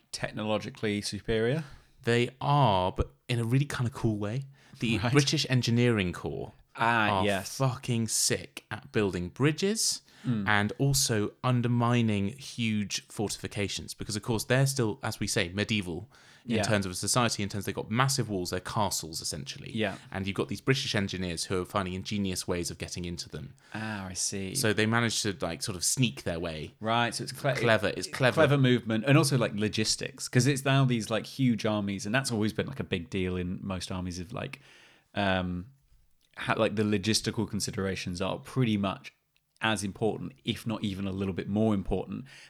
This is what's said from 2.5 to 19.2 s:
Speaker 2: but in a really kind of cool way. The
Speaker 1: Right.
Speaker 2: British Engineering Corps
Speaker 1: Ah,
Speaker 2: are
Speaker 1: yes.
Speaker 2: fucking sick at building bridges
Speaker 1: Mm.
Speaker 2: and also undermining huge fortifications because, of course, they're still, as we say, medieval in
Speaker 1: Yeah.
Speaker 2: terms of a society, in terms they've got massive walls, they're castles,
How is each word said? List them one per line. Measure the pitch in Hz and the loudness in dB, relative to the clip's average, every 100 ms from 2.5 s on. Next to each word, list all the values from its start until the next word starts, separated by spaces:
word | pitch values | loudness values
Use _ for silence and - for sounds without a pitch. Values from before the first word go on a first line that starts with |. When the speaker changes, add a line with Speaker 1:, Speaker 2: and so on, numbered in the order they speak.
| 143 127 95 90 | 6 6 6 2
Speaker 2:
but | 95 - - - | 0 -4 -6 -4
in | 120 | -2
a | |
really | 113 131 143 | 2 2 2
kind | - 117 | 0 -2
of | |
cool | - 117 104 | 0 0 0
way. | 101 120 139 - - - | -2 -4 -6 -12 -20 -4
The | 117 113 | 0 2
Speaker 1:
Right. | 120 | 4
Speaker 2:
British | 135 139 151 - | 4 4 2 2
Engineering | 127 120 117 123 113 90 | 2 4 4 4 4 2
Corps | 82 82 73 - - _ - | -2 -6 -6 -8 -12 _ -2
Speaker 1:
Ah, | 117 120 104 | 2 4 4
Speaker 2:
are | 101 101 | 4 2
Speaker 1:
yes. | 98 101 - | 0 -2 0
Speaker 2:
fucking | 135 117 - 117 113 | 0 0 -2 0 0
sick | - - 120 - - - | 0 0 0 -4 -16 -12
at | 107 - | -12 -4
building | 113 101 90 87 | 0 2 0 -4
bridges | - 135 156 196 220 - - - - - | 0 0 2 0 0 -2 -2 -8 -8 -2
Speaker 1:
Mm. | 113 101 | 0 2
Speaker 2:
and | 104 104 - | 2 2 2
also | 139 139 - 110 104 - | 2 2 2 2 0 -2
undermining | 127 123 120 120 120 120 113 101 98 - | 0 2 2 2 4 4 4 2 0 -4
huge | - - 113 107 98 - - | -10 -4 0 0 0 -4 -8
fortifications | - 101 - 95 - 98 - - | -4 -4 -4 -6 -4 -4 -4 -10
because, | - 104 104 | -10 -6 -4
of | |
course, | - 110 | -2 -2
they're | - 127 135 | 2 4 4
still, | 135 113 98 | 2 -2 -2
as | 113 - | -6 -6
we | 104 | -2
say, | - 87 | 0 0
medieval | 95 104 110 90 85 101 - - - - | 0 0 0 -2 -6 -10 -16 -20 -14 -4
in | 110 | 0
Speaker 1:
Yeah. | |
Speaker 2:
terms | 101 104 95 | 2 2 0
of | |
a | 90 | -2
society, | 101 123 117 - | 0 2 2 0
in | 101 | -4
terms | 104 95 | -4 -6
they've | 98 | -6
got | - | -2
massive | 113 135 135 107 | 0 2 0 -2
walls, | 98 90 | -2 -2
they're | 90 | -4
castles, | - 117 101 - 80 80 | -4 -2 0 -2 -6 -8